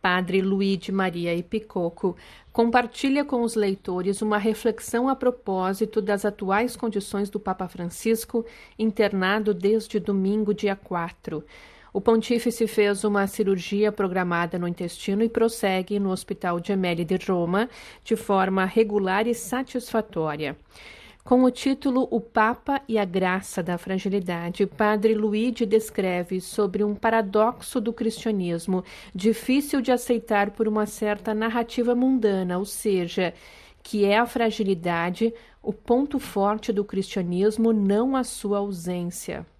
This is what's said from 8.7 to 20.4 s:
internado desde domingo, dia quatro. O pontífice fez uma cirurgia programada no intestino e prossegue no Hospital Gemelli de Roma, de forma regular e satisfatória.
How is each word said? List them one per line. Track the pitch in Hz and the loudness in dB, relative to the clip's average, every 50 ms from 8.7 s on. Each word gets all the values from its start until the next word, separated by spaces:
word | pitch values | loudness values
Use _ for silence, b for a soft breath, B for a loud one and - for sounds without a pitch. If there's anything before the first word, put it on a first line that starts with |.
| B - | B -2
internado | 220 226 208 - 214 202 202 190 185 185 202 220 208 214 202 | -2 0 2 2 2 2 2 2 2 4 2 4 2 0 0
desde | 170 185 202 220 220 214 - - 208 | 2 2 2 2 2 0 -2 -4 -2
domingo, | 175 - 196 196 190 196 208 220 214 202 208 | 0 0 0 2 2 2 2 2 2 0 0
dia | - - 202 196 | 0 0 -2 -2
quatro. | 196 - - 185 175 170 170 - _ - - 165 151 151 B B B B B B B B B B | -2 -6 -6 -6 -6 -6 -6 -10 _ -10 -8 -8 -8 -10 B B B B B B B B B B
O | 202 | 0
pontífice | 196 240 226 226 220 - 240 233 - 247 220 - 233 | 2 4 4 4 2 2 0 0 0 -2 0 0 -2
fez | 214 - 220 208 202 202 196 - | 0 2 2 2 2 2 0 0
uma | 214 202 202 196 | 0 2 2 0
cirurgia | 196 - - 208 190 196 180 170 - 202 202 214 214 | 0 0 0 2 2 2 0 -2 -4 0 2 2 2
programada | 208 - 196 185 180 190 180 175 175 170 170 165 185 | 2 0 -2 0 0 -2 0 0 0 0 0 -2 -2
no | 175 175 | -4 -4
intestino | 175 170 - 180 170 - - - - 196 208 226 | -4 -4 -4 -6 -8 -8 -6 -4 -2 0 2 0
e | |
prossegue | 226 233 226 226 226 226 - - 196 185 185 185 - 208 202 | 2 2 2 2 2 0 0 0 0 0 0 -2 -2 -2 -2
no | 202 190 | 0 0
Hospital | 185 196 - - 196 - - 180 175 175 170 | -2 -2 -4 -8 -8 -4 -2 -2 -2 -2 -2
Gemelli | - 202 190 185 175 170 165 175 | 0 0 0 2 0 0 -2 0
de | 160 185 180 - | 0 -2 -2 0
Roma, | - 185 175 170 170 180 202 233 247 B B B B B B | 0 0 0 2 2 2 0 0 -2 B B B B B B
de | B - 226 | B -2 -2
forma | 220 - - 202 190 190 190 190 190 185 | -2 0 0 2 2 2 2 2 0 0
regular | 190 - 226 226 202 208 208 190 185 185 202 226 | 2 4 2 2 4 2 0 0 2 0 0 2
e | 240 233 | 0 -2
satisfatória. | 233 - - 247 254 269 - - 247 - - - 226 214 214 - 170 160 156 147 151 | -4 -4 -6 -6 -6 -6 -4 -6 -8 -6 -2 -2 -2 -2 -2 -4 -4 -4 -4 -4 -4